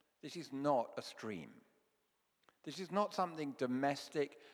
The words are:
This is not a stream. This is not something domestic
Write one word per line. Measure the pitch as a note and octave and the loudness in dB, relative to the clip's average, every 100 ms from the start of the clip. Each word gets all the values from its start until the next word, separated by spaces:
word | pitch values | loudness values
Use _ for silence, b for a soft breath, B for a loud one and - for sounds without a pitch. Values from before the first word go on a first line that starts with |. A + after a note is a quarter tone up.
| _ _ | _ _
This | D3 C#3+ | -10 -8
is | C3+ | -6
not | C3+ D3 C3+ A2 - | 0 4 4 4 -4
a | |
stream. | - - A2 F#2+ D2 - _ _ _ _ _ _ _ _ - _ D#3+ | -8 -6 -4 -4 -8 -16 _ _ _ _ _ _ _ _ -20 _ -10
This | D#3 | -8
is | F3 | 0
not | F#3+ G#3 | 2 2
something | G3+ F3+ D#3+ C#3+ B2 | 2 0 0 -4 0
domestic | B2+ B2+ C#3+ C#3 - D#3 C#3+ - B | 0 4 2 2 -2 0 0 -2 B